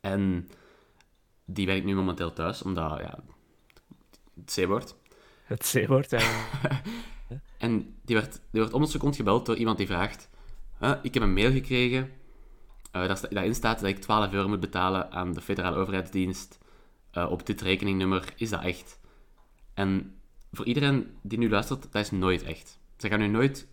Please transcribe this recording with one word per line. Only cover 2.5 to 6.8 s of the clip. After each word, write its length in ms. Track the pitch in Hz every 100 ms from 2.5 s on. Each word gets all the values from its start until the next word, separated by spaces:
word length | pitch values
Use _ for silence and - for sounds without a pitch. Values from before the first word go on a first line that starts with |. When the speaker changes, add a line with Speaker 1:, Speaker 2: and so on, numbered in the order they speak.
| -
Speaker 1:
omdat, 360 | 95 87 80 78
ja, 180 | - - - - _ _ _ - _ - _ _ _ -
het 100 | -
C-woord. 400 | - 92 104 - - _ - - _
Speaker 2:
Het 260 | - 117 -
C-woord, 380 | 131 - 131 139
ja. 100 | 120
Speaker 1:
<laughs> 640 | 117 113 110 139 - 135